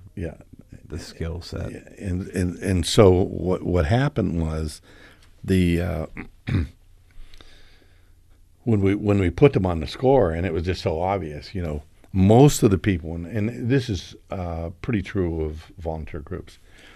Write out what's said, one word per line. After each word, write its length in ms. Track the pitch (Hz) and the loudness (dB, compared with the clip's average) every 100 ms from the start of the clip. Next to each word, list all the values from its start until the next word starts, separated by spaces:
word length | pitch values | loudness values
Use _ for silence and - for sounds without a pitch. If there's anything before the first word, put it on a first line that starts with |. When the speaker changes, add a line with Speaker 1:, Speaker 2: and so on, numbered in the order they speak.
| - | -14
Speaker 1:
Yeah. 200 | - 82 - - - - - - | -10 -10 -12 -20 -20 -20 -20 -14
Speaker 2:
the 140 | 85 | -14
skill 400 | - - 82 85 | -14 -10 -10 -10
set. 320 | - - - | -10 -10 -10
Speaker 1:
Yeah, 80 | - - - | -12 -18 -12
and, 300 | 98 90 - | -6 -6 -4
and, 280 | 92 90 - | -4 -4 -4
and 280 | 98 90 - | -2 0 2
so 240 | - 98 | 8 8
what, 540 | 90 92 92 87 92 | 8 2 -2 -2 -2
what 220 | - 87 76 | 0 0 2
happened 540 | 117 143 120 90 85 | 2 2 0 -2 -2
was 400 | 80 80 78 - - - - - - _ | -2 -4 -6 -10 -20 -20 -20 -20 -20 _
the, 380 | - 92 87 85 | 0 2 4 2
uh, 240 | 87 80 78 - - - - | -2 -4 -8 -10 -14 -12 -4
<clears throat> 180 | 92 76 - _ - _ - - - - - - - _ - _ _ _ - _ _ | -4 -4 -10 _ -20 _ -20 -18 -20 -20 -20 -20 -20 _ -20 _ _ _ -20 _ _
when 160 | 120 104 | 0 2
we, 140 | 98 | 2
when 240 | 104 104 101 | 2 2 2
we 120 | 90 | 2
put 220 | - 147 | 4 4
them 140 | 107 92 | 4 0
on 140 | 82 | -2
the 60 | 78 | -6
score, 440 | - 127 135 90 | -2 2 4 2
and 120 | 82 90 | 0 -2
it 60 | |
was 120 | 82 | -2
just 180 | 87 85 | -4 -4
so 180 | 95 80 | -4 -2
obvious, 540 | 90 98 78 73 - | -2 -4 -6 -12 -12
you 80 | 95 | -8
know, 200 | 82 76 - - - | -6 -8 -10 -20 -6
most 500 | 95 95 120 147 - | 2 6 8 8 6
of 80 | 113 | 2
the 80 | 95 | 2
people, 360 | 107 87 80 | 0 -2 -4
and, 120 | 85 85 | -10 -8
and 420 | 107 107 120 117 | -4 -4 -4 -2
this 180 | 135 120 | 0 0
is, 260 | 92 - - _ | -6 -8 -20 _
uh, 400 | 95 87 82 82 - | -8 -6 -6 -8 -10
pretty 200 | - 107 | -6 -4
true 400 | - 101 87 80 | -4 -4 -4 -4
of 280 | 78 76 - - | -6 -8 -16 -12
volunteer 420 | 82 80 73 80 | -10 -8 -10 -12
groups, 380 | 71 87 - - - - - | -12 -14 -14 -20 -20 -20 -20